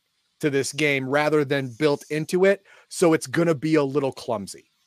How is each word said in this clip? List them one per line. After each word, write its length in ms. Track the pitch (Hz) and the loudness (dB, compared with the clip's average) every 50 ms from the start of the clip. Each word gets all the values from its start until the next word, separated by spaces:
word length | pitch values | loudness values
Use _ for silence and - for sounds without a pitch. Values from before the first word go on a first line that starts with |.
| _ _ _ _ _ _ _ - | _ _ _ _ _ _ _ -4
to 80 | 151 151 | -4 0
this 200 | 135 139 123 - | 0 0 -2 -2
game 360 | - 139 151 147 139 135 131 127 | -4 -2 0 0 0 -2 -2 0
rather 340 | 139 147 151 151 156 151 143 | 0 0 2 2 2 0 0
than 300 | 131 147 139 135 127 113 107 | 0 -2 -2 -4 -6 -4 0
built 240 | 151 147 143 - - - | 0 0 0 0 -4 -6
into 340 | 147 156 156 - 180 180 196 | -6 -6 -4 -2 0 4 4
it. 180 | 196 196 - _ _ - - _ - | 4 4 2 _ _ -20 -20 _ -12
So 240 | - - 180 165 156 | -2 2 4 4 4
it's 140 | 151 - | 2 0
gonna 280 | 131 - 165 170 170 160 | -2 -2 0 2 2 0
be 200 | 123 - 156 160 | 0 0 0 2
a 80 | 151 143 | 2 2
little 280 | 135 135 147 139 131 | 2 -2 -2 -2 -2
clumsy. 600 | 127 - - 127 113 104 95 - - - _ _ _ _ _ | -6 -6 -6 -6 -6 -6 -6 -10 -16 -20 _ _ _ _ _